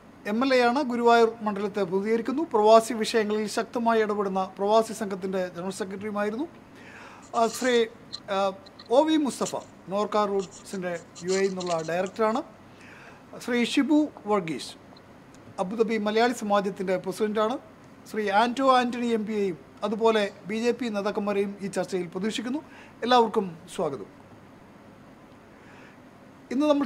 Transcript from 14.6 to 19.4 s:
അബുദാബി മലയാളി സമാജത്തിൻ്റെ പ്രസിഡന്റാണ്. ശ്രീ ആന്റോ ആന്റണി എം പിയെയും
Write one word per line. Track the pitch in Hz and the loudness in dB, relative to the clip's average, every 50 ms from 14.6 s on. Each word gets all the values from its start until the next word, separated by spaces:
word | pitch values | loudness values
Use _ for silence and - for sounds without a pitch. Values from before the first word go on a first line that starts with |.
| - - - - - - - - - - - - - - - - - - - - 196 | -10 -12 -16 -18 -20 -20 -20 -20 -20 -20 -20 -20 -20 -20 -20 -20 -20 -12 -6 -6 -6
അബുദാബി | 185 233 220 226 214 226 214 208 214 | -4 -2 -2 0 0 0 -2 -2 0
മലയാളി | 208 220 233 247 247 240 220 | 2 2 2 2 2 -2 -2
സമാജത്തിൻ്റെ | 208 202 202 190 202 196 - 190 180 185 180 - | 0 0 2 2 0 -4 -4 -4 -2 -2 -2 -2
പ്രസിഡന്റാണ്. | 190 180 - 220 214 208 220 214 220 254 320 - - - - - - - - - - | -4 -4 -4 -2 -2 0 0 0 -2 -2 -4 -10 -14 -20 -20 -20 -20 -20 -20 -18 -12
ശ്രീ | - 220 214 196 190 202 | -8 -6 -2 0 2 2
ആന്റോ | 233 247 240 269 269 269 262 | 2 2 2 0 2 4 4
ആന്റണി | 247 247 247 233 240 240 240 226 | 4 4 2 -2 -2 -2 0 0
എം | 220 214 196 | 0 -2 -2
പിയെയും | 220 208 | -2 -2